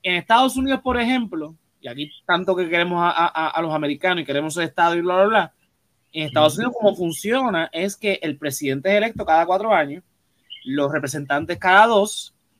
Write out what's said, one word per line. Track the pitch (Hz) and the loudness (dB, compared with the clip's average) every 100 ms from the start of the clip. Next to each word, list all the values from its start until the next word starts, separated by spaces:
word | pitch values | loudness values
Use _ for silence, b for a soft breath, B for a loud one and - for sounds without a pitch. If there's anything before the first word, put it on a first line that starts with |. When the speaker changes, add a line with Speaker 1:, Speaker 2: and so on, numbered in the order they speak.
Speaker 1:
En | 185 175 | -2 -4
Estados | - 233 262 254 | 2 2 2 0
Unidos, | 269 262 | -2 -2
por | 262 240 | -2 -2
ejemplo, | 233 254 214 165 156 165 _ _ | 0 -2 -2 -8 -10 -14 _ _
y | - | -14
aquí | 127 151 - - | -12 -12 -12 -2
tanto | 175 185 180 | -2 0 -2
que | 170 | 0
queremos | 170 175 175 | 0 0 0
a, | 170 | 0
a, | 165 170 | 2 0
a, | 160 160 | 0 -4
a | 160 | -2
los | 165 | -2
americanos | 156 147 135 185 175 | -2 -2 -2 -2 -2
y | 139 | -2
queremos | 143 156 160 | -4 -4 -4
ese | 165 | -4
estado | - 170 170 | 0 2 2
y | |
bla, | 175 185 | 0 2
bla, | 202 | 4
bla, | 220 165 _ _ _ _ _ _ | 2 0 _ _ _ _ _ _
en | 160 151 | -8 -2
Estados | 156 151 | 4 4
Speaker 2:
Ujú. | 151 | 2
Speaker 1:
Unidos | 247 247 | -4 0
como | 208 190 | 0 0
funciona | 170 160 202 254 254 170 165 | -6 -4 -2 -2 0 -2 -4
es | 165 196 - | -4 -6 -4
que | 208 196 | -4 -2
el | 160 139 | -4 -6
presidente | 147 135 139 135 190 | -6 -4 -4 -2 0
es | 208 | 0
electo | 226 220 190 | 0 -4 2
cada | 160 170 | 2 4
cuatro | 185 220 | 0 2
años, | 190 143 160 _ _ _ _ _ - | 2 0 -6 _ _ _ _ _ -18
los | 127 143 139 | -6 -2 0
representantes | 147 139 151 139 143 160 175 | -2 -4 -8 -4 -4 -2 -2
cada | 185 190 226 | 6 6 8
dos, | 214 208 - - _ _ _ | 4 2 -4 -14 _ _ _